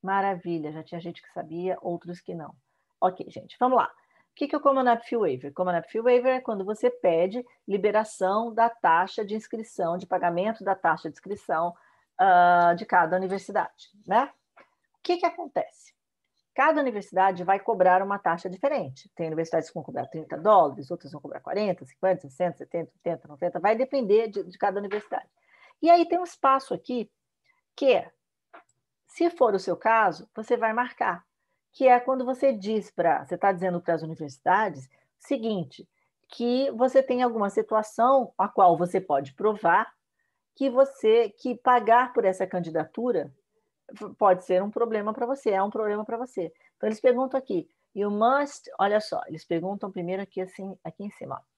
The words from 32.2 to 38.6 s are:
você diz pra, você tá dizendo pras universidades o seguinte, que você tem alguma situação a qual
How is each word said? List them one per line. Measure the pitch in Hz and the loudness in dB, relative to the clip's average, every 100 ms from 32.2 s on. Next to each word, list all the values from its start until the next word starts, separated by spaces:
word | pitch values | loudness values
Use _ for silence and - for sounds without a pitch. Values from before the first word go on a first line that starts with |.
você | 247 254 269 | -2 0 0
diz | 220 190 220 190 | 0 -4 -4 -4
pra, | - 170 147 - | -2 0 0 -2
você | 180 | -2
tá | 196 | 0
dizendo | 185 185 175 | 0 -2 -4
pras | 170 165 | -2 -4
universidades | 160 160 151 131 160 190 214 143 131 | -4 -10 -12 -6 0 2 0 -6 -18
o | _ _ _ | _ _ _
seguinte, | - 277 220 202 147 - - _ _ _ _ | -6 -4 -2 -6 -8 -14 -20 _ _ _ _
que | - 240 247 277 | -6 -2 0 -2
você | 226 254 262 | 0 4 4
tem | 269 247 | 2 0
alguma | 247 220 202 | 0 0 -2
situação | 220 214 220 214 - 233 269 247 - | -2 0 -2 -2 0 4 4 2 -4
a | 196 | -4
qual | - | 4